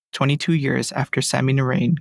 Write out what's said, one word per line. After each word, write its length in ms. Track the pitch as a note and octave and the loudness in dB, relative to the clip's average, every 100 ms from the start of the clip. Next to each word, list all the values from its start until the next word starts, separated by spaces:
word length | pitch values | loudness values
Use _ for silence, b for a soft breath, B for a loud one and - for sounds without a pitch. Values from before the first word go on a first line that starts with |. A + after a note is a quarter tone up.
| _ | _
twenty-two 420 | - C#3 C#3+ - | -2 0 0 0
years 380 | E3 C#3 B2+ A#2 | 0 0 -2 -2
after 300 | - C3+ - | -4 -2 -2
Sammy 320 | B2+ C3+ C3 | -2 0 2
Narain 440 | C3+ B2+ C3 - D#3+ | 2 2 0 0 0